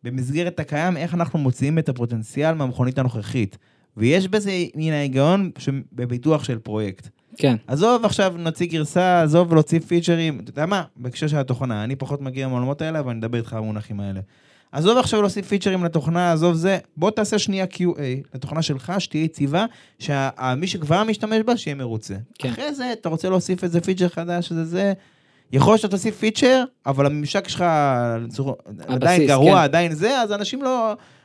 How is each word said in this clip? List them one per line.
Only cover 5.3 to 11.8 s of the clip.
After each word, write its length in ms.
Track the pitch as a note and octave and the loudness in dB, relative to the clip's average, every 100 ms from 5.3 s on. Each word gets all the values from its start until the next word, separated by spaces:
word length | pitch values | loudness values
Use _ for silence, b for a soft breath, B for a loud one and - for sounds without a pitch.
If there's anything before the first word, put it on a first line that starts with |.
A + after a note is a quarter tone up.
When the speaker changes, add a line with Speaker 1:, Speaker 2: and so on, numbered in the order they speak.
| F#3+ F#3+ - | 4 0 -4
Speaker 1:
ש-, 120 | - C#3 - | -4 -4 -6
בביטוח 520 | A#2 B2 B2 C3+ D#3 | -8 -6 -2 2 0
של 160 | - A#2 | 0 -8
פרויקט. 480 | A2 G#2+ G#2 F#2 - _ _ - | -4 -4 -4 -8 -18 _ _ 0
Speaker 2:
כן. 180 | C#3+ A#2 - | 2 2 0
Speaker 1:
עזוב 380 | C3+ G#3 A#3+ A3+ | 2 4 4 2
עכשיו 280 | - G3 F3 | 2 0 0
נוציא 300 | E3 D#3+ F3 | -6 -2 -2
גרסה, 540 | D#3+ D3+ F3+ F#3 F3+ | -2 -2 2 4 4
עזוב 320 | D#3 D#3+ F3 | 6 4 6
להוציא 260 | E3+ D#3 E3 | 4 4 0
פיצ'רים, 600 | D#3+ E3+ E3+ E3+ E3 C#3 | 0 -2 2 0 0 -4
אתה 100 | A#2 | -10
יודע 160 | A2 D#3+ | -6 -2
מה? 180 | G3 D#3 - | -2 -4 -10
בהקשר 320 | B2 A#2+ D#3 | -12 -4 -2
של 100 | D3 | 0
התוכנה, 460 | C3+ B2 C3 G#2+ | -2 -2 -2 -4